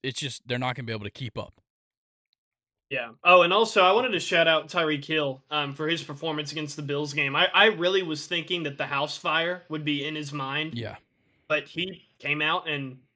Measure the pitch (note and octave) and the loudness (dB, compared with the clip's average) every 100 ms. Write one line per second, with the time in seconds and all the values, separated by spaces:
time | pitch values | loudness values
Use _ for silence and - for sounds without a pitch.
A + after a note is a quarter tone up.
0 | C3 - C#3+ - A#2+ B2 B2+ B2 A#2 A2 | -6 -6 -8 -10 -6 -4 -2 -4 -6 -6
1 | G#2 - A#2+ A#2+ - _ _ _ _ _ | -8 -10 -10 -8 -12 _ _ _ _ _
2 | _ _ _ _ _ _ _ _ _ C3 | _ _ _ _ _ _ _ _ _ -8
3 | A#2 A2 F3 F3+ E3+ G3+ A3 G#3 F3+ G#3 | -8 -2 8 8 8 4 4 6 6 6
4 | B3+ F3+ - F3 E3 D#3+ D3+ F3 D#3 D3 | 2 -2 0 4 4 4 0 -2 0 -2
5 | C#3 D#3+ C#3+ C3 _ D3+ C#3+ C#3 D#3 E3 | -2 -2 -2 -4 _ -4 -4 -4 -4 -4
6 | - C#3+ E3 D3+ C#3+ D3 D3+ D#3 C#3+ C#3+ | -6 -8 -6 -6 -6 -8 -8 -8 -6 -4
7 | D3 C#3 C#3 C#3+ F3+ F3+ A3 E3+ F3 F#3+ | -4 -2 0 2 2 6 6 6 2 2
8 | F3 D3+ - F3 D#3+ F3 D3+ C3+ C3+ C#3 | 0 -6 -4 -6 -2 -4 -4 -6 -4 -2
9 | D3 - F3 D#3 E3+ F3+ _ D#3 D3+ C#3+ | -2 -4 -2 0 0 -4 _ -6 -2 -2
10 | D3 D#3 D3 D3 C3+ C#3+ D#3 A#2+ G#2+ G#2+ | -4 -6 -8 -8 -4 -4 -4 -6 -10 -12
11 | _ _ _ _ _ D3+ C3+ E3 F#3 E3 | _ _ _ _ _ -4 -4 -8 -8 -10
12 | _ _ C#3+ D3+ D3+ F3+ E3 C#3+ C3+ C3 | _ _ -4 -2 0 -2 -2 -6 -6 -12
13 | _ | _